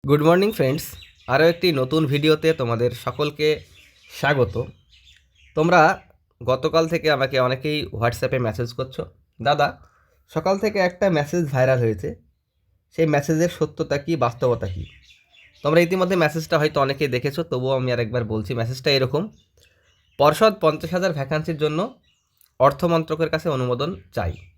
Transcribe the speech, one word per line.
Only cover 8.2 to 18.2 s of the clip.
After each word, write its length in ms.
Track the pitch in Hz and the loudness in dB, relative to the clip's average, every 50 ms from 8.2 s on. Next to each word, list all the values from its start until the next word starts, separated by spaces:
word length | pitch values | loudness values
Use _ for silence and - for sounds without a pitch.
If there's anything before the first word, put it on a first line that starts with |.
| - 123 - 131 | -4 -2 -2 -2
মেসেজ 340 | 123 110 104 - 120 120 - | -2 -2 -2 -4 -6 -8 -6
করছো, 400 | - 131 127 - - - - _ _ _ _ _ _ 113 | -8 -10 -10 -8 -12 -12 -12 _ _ _ _ _ _ 0
"দাদা, 380 | 135 147 147 147 - - - - _ _ _ _ _ _ _ _ _ | 0 2 2 0 -2 -2 -8 -20 _ _ _ _ _ _ _ _ _
সকাল 300 | - 160 156 190 190 196 | -8 -4 -2 0 -2 0
থেকে 200 | 208 214 214 202 | 0 -2 0 2
একটা 320 | 185 180 180 - 208 196 | 0 0 0 0 0 2
মেসেজ 400 | 170 151 143 143 - 175 170 143 | 2 2 0 0 -2 -2 -2 0
ভাইরাল 280 | 135 131 127 131 131 123 | 0 2 2 2 2 2
হয়েছে, 360 | 120 113 107 92 - 151 - - _ _ _ _ _ _ _ _ _ _ _ _ _ _ _ | 2 0 -2 -2 -6 -10 -10 -12 _ _ _ _ _ _ _ _ _ _ _ _ _ _ _
সেই 100 | - 160 | -2 0
মেসেজের 420 | 160 202 170 143 - 165 156 170 175 | 2 2 0 2 0 0 2 0 0
সত্যতা 500 | - - 160 147 - - 160 - 139 143 | 0 -2 -4 -4 -4 -8 -4 -4 -4 -4
কী, 180 | 143 - 165 | -2 -4 -2
বাস্তবতা 500 | 147 127 117 113 - - 127 117 113 - | 0 0 -2 -2 0 0 0 0 0 -2
কী?" 180 | 92 90 92 - - - - _ _ - _ _ _ _ - - - _ _ - | -6 -6 -8 -10 -12 -16 -20 _ _ -20 _ _ _ _ -20 -20 -20 _ _ -2
তোমরা 180 | 143 156 170 | 2 4 4
ইতিমধ্যে 360 | 175 165 190 185 185 180 190 | 4 4 2 0 0 0 2
মেসেজটা 420 | 180 160 151 151 165 156 - - 156 | 2 2 0 0 -4 -4 0 0 2
হয়তো 220 | 151 151 151 147 | 2 2 2 0
অনেকেই 280 | 139 135 135 139 151 139 | 0 0 0 -2 -2 -2
দেখেছো, 340 | 123 127 117 143 139 - 165 | -2 -2 -2 -2 -4 -4 -6
তবুও 340 | 165 147 127 127 131 135 | -4 -4 -4 -2 -2 -2
আমি 160 | 131 127 127 123 | 0 0 -2 -2
আর 80 | - | -2
একবার 240 | 120 107 120 123 | -2 -2 -2 -4